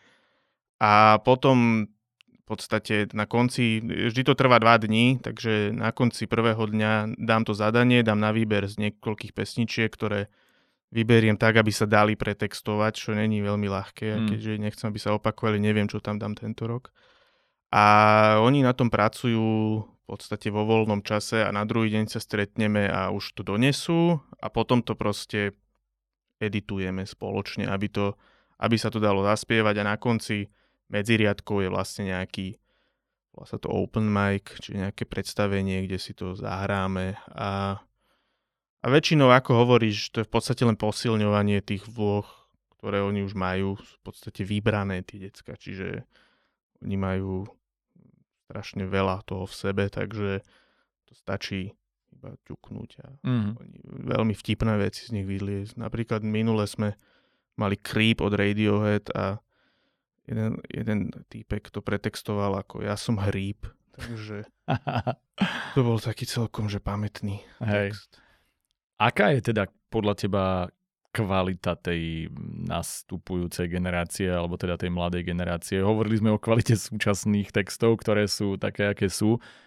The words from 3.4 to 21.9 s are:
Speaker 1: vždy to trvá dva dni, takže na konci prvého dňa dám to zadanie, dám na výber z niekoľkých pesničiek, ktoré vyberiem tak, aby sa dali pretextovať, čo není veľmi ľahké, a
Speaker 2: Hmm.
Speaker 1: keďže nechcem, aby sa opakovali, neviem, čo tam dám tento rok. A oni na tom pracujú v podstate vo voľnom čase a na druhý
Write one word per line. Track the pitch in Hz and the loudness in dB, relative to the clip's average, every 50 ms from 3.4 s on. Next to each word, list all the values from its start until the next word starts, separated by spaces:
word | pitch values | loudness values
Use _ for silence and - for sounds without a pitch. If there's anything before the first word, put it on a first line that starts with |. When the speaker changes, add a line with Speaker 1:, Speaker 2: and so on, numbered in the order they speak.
| 123 123 - 131 120 113 110 110 | 2 2 0 0 0 0 0 -2
Speaker 1:
vždy | 117 - - 92 110 120 113 131 | -4 -4 -4 -2 -2 -2 -2 0
to | 131 147 131 | 2 2 2
trvá | - 131 127 123 113 | 4 4 6 6 8
dva | 110 117 117 | 8 8 8
dni, | 110 110 107 110 113 120 127 131 | 6 6 4 4 4 6 4 4
takže | 127 - 117 113 - 117 113 107 104 104 104 | 2 -2 -8 -8 -6 -2 0 0 0 0 -2
na | 107 107 107 113 - | -2 -2 -4 -2 0
konci | - 123 113 - - 113 | 0 0 0 0 -2 -4
prvého | - 110 113 113 117 110 113 | -2 0 2 2 2 2 0
dňa | 110 107 107 107 107 110 110 107 107 110 113 | -2 -2 0 0 2 2 2 0 -2 -4 -6
dám | - 117 113 110 113 | -4 0 2 2 2
to | 113 113 104 | 2 0 0
zadanie, | 101 107 107 113 120 123 123 123 123 | 0 2 2 4 4 6 6 6 4
dám | 113 110 104 104 | 4 4 2 2
na | 107 107 107 | 2 2 2
výber | 113 113 107 104 101 101 | 2 2 2 2 0 0
z | 101 107 107 | -2 -2 -4
niekoľkých | 107 104 104 _ - 113 104 - - 101 | -4 -4 -4 _ -6 -6 -6 -6 -8 -10
pesničiek, | - 107 104 - - 123 113 - - 117 113 110 | -8 -8 -8 -6 -4 -4 -4 -2 -2 -2 -2 -2
ktoré | - - 113 104 104 101 101 - _ _ _ _ _ _ _ _ _ _ _ - | -2 -4 -4 -2 -2 -4 -4 -6 _ _ _ _ _ _ _ _ _ _ _ -6
vyberiem | 117 113 110 117 117 113 110 107 104 | -2 0 4 6 6 6 6 4 4
tak, | - 113 110 110 | 4 4 4 6
aby | 113 107 107 | 6 4 4
sa | 101 - 110 | 2 0 2
dali | 104 107 104 107 107 107 | 4 4 4 4 4 2
pretextovať, | - - 107 101 - 110 104 - - - 107 104 104 107 110 | -2 -4 -4 -4 -4 -6 -6 -8 -8 -6 -2 0 0 0 0
čo | 110 - - 113 | -2 -4 -6 -4
není | 107 104 110 110 107 104 | -2 0 0 0 0 0
veľmi | 101 101 104 104 104 | -2 -2 -2 -2 -2
ľahké, | 98 98 95 98 - - - 110 107 | -2 -4 -4 -6 -8 -10 -8 -6 -4
a | 107 107 | -2 -2
Speaker 2:
Hmm. | 110 107 | -2 -2
Speaker 1:
keďže | 110 107 107 110 107 104 | -2 -4 -4 -4 -4 -4
nechcem, | 107 107 - - - | -4 -6 -6 -6 -6
aby | 110 104 101 | -6 -6 -4
sa | - 110 104 | -2 -2 -2
opakovali, | 104 - 110 - - 117 110 104 | -2 -2 -4 -4 -2 -2 0 0
neviem, | 101 104 107 107 107 104 | 2 2 2 2 2 0
čo | 104 - 107 | 0 -4 -6
tam | - 104 104 104 | -6 -6 -6 -6
dám | 101 107 104 | -6 -8 -8
tento | - - 107 113 - 117 | -8 -10 -10 -8 -8 -6
rok. | 113 117 127 - - _ _ _ _ _ _ _ _ _ _ _ _ _ _ _ - | -6 -6 -8 -10 -14 _ _ _ _ _ _ _ _ _ _ _ _ _ _ _ 0
A | 117 107 104 104 107 107 107 107 107 107 107 107 107 107 | 4 6 8 8 8 8 8 8 8 8 8 8 6 6
oni | 113 127 143 143 | 6 6 6 4
na | 131 123 | 4 4
tom | 123 - 123 | 2 2 2
pracujú | 113 - 107 107 110 - - - 120 113 113 110 110 110 110 107 107 110 107 | 2 2 2 2 2 0 -2 -2 0 2 2 2 2 2 2 2 0 0 -2
v | 107 - _ _ _ | -4 -8 _ _ _
podstate | - 107 - - - 107 - - 107 | -14 -14 -12 -10 -10 -8 -6 -6 -4
vo | 101 104 | -2 0
voľnom | 107 110 113 110 107 110 104 104 | 2 4 4 4 4 2 0 -2
čase | - - 107 107 - - 113 110 | -2 -2 -2 -2 -2 -2 0 0
a | 104 101 | 0 0
na | 101 104 107 | 0 -2 -2
druhý | 107 113 113 113 107 | 0 0 0 0 2